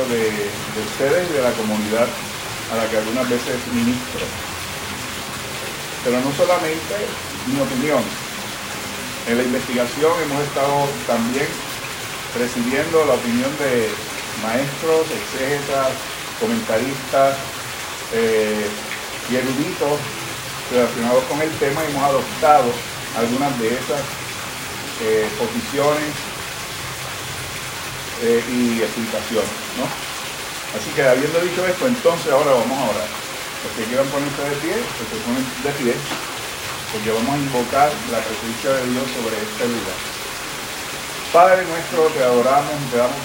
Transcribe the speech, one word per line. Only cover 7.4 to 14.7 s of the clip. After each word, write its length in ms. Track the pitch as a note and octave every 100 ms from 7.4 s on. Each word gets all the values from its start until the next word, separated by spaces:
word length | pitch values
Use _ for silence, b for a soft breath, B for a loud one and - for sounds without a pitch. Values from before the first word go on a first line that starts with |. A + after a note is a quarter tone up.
| B2
mi 140 | C#3
opinión. 400 | B2 B2+ D3 C3+ G#2+ - - - - - - - - - - - A#2
En 100 | A#2+
la 60 |
investigación 720 | B2+ C3 B2 B2 A#2+ C#3 D#3 E3+
hemos 180 | D3+ C#3
estado 440 | C#3+ D3 C#3 C#3+ C#3+ - -
también 420 | A#2 A#2 C3 D3+ - - - - - - - - A#2+
recibiendo 640 | A#2+ B2 A#2+ C3+ D#3+ E3
la 100 | D3
opinión 360 | B2 A#2+ A#2+ C3 D3
de 320 | C3+ A#2+ A2 G#2 - - - - G#2+
maestros, 580 | A#2+ C#3